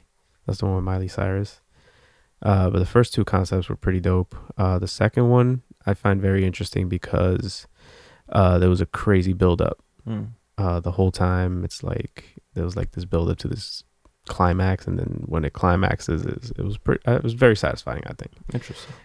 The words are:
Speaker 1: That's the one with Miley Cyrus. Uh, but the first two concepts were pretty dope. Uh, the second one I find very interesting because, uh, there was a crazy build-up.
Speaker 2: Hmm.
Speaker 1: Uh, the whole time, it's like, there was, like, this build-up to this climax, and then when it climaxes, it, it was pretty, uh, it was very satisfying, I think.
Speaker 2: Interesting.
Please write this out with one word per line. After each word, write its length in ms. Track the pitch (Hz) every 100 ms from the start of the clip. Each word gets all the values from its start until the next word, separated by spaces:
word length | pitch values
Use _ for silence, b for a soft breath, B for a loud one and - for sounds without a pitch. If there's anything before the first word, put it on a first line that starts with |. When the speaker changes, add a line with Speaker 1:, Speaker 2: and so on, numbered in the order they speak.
| _ _ _ _ -
Speaker 1:
That's 120 | 98
the 80 | 98
one 100 | 95
with 80 |
Miley 240 | 90 92 92
Cyrus. 520 | - 98 95 104 - _ b b b b b b _
Uh, 260 | 104 95 90
but 120 | 87
the 60 | 90
first 280 | 120 123
two 100 | -
concepts 440 | 101 92 92 92 -
were 80 | 101
pretty 240 | - 92
dope. 340 | 90 90 87 - - -
Uh, 200 | 95 90
the 100 | 95
second 400 | - 104 - 120
one 320 | 123 123 127 - _ -
I 80 |
find 260 | 101 101 98
very 240 | 98 98
interesting 440 | 92 - 98 95 92
because, 800 | 90 - - 92 90 95 - - b b b b b -
uh, 300 | - 92 90
there 100 | 90
was 120 | 90
a 60 | 87
crazy 460 | - - 95 90
build-up. 500 | 90 92 85 85 - _ _
Speaker 2:
Hmm. 200 | 113 107 107 117 _ -
Speaker 1:
Uh, 220 | 92 87
the 120 | 87
whole 200 | 87 95
time, 520 | - 90 90 90 90
it's 180 | 90 -
like, 520 | - - - - - - -
there 100 | 87
was, 120 | 87 92
like, 160 | -
this 120 | -
build-up 340 | 90 82 85 87
to 100 | -
this 360 | - - - - _ _ _ -
climax, 600 | - 90 90 92 92 -
and 100 | 87
then 240 | 85 80 -
when 180 | 82
it 80 | 73
climaxes, 720 | - 92 87 95 - - 80 -
it, 240 | - 117 -
it 60 |
was 120 | 95 107
pretty, 220 | - - -
uh, 80 |
it 80 | 123
was 120 | 117
very 200 | 120 127 107
satisfying, 460 | 69 - - - -
I 60 |
think. 180 | - - - -
Speaker 2:
Interesting. 400 | 123 - - - -